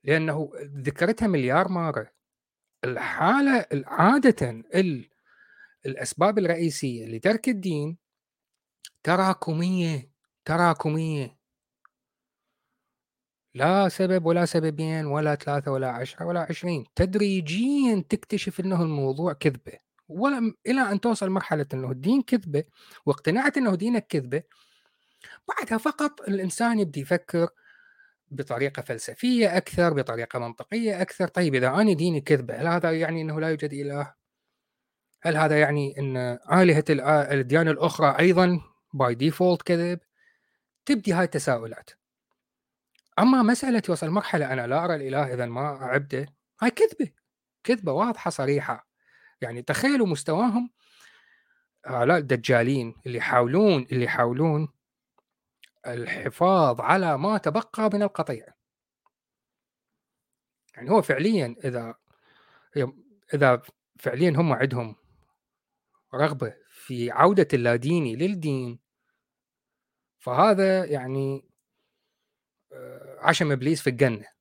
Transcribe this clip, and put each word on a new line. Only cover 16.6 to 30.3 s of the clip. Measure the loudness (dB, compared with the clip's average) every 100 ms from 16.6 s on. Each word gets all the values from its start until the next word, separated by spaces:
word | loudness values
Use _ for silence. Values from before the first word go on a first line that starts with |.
| -4 -6 -6 -2
تدريجيًا | 0 2 0 0 -2 -2 0 2 2 0 0
تكتشف | -4 -4 -6 -6 -6
أنه | -2 0
الموضوع | 0 0 -2 -2 -4
كذبة. | 0 -2 -2 -16 -20 _ _ _
ولم، | -4 -2 0 -2 -4 -2
إلى | 0
أن | 0 0
توصل | 0 -2 -2
مرحلة | -2 -2 -4 -2
أنه | -6 -6
الدين | -4 0 0
كذبة | 2 -2 0 -4 -4 _ -20 -6 -2
واقتنعت | 0 0 0 0 0
أنه | 0 0
دينك | 0 -2 -2
كذبة، | -4 -2 -6 -8 _ _ _ _ _ _ _ -20 -20 -10
بعدها | -8 -2 0
فقط | -2 -2 -4 -4
الإنسان | -4 -2 -2 0 0 2
يبدي | 0 -4
يفكر | -2 -2 0 -2 -2 _ _ _ _ _ _ _ _
بطريقة | -12 -6 -2 -2 -4
فلسفية | -8 -8 -10 -4 0 2 2 0
أكثر، | -2 0 2
بطريقة | 2 -4 -6 -6